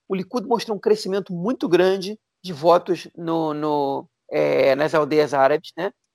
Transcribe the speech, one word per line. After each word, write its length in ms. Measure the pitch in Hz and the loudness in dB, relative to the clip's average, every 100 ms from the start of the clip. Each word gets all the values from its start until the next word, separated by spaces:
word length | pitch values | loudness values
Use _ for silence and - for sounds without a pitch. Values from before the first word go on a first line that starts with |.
| - | -8
O 60 | |
Likud 320 | 190 185 247 220 | -6 -4 -6 -2
mostrou 300 | 226 - 202 | -4 -2 -8
um 40 | |
crescimento 520 | - 214 185 196 185 | -2 -2 -2 -4 -4
muito 360 | 170 190 262 - | -6 -4 -4 2
grande 500 | - 381 196 180 214 _ _ | 4 4 0 -6 -12 _ _
de 100 | 185 | -12
votos 560 | 143 165 170 170 165 170 - | 0 4 4 2 -6 -6 -10
no, 360 | 165 165 160 | -4 -2 -2
no, 560 | 151 151 147 139 135 - _ _ | -4 -2 0 -2 -4 -10 _ _
é, 440 | 151 147 139 135 135 | -2 2 2 2 2
nas 180 | 156 | 2
aldeias 400 | 160 147 151 147 | 0 2 2 2
árabes, 380 | 139 135 156 - - | 4 4 2 -4 -8
né? 160 | 196 - _ | -8 -8 _